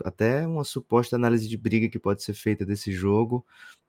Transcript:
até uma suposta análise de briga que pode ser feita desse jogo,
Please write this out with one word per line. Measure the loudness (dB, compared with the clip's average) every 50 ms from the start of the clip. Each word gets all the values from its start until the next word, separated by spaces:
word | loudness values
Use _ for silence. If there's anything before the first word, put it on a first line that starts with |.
| -8
até | -10 -2 0 2 2 2 2 0
uma | -2 -2 -4 -4
suposta | -4 -6 -10 -4 2 2 2 2 2 0
análise | 2 2 4 4 2 0 -2
de | -8
briga | -4 -2 2 2 2 2 2
que | -2 -2
pode | -2 -2 -2 -2 -4
ser | -10 -10
feita | -4 -2 -2 -2 -2 -2
desse | -4 -4 -4 -4 -6 -6
jogo, | -2 0 2 4 4 2 2 -2 -6 -6 _ _ -20 -20 -20 -20 _ _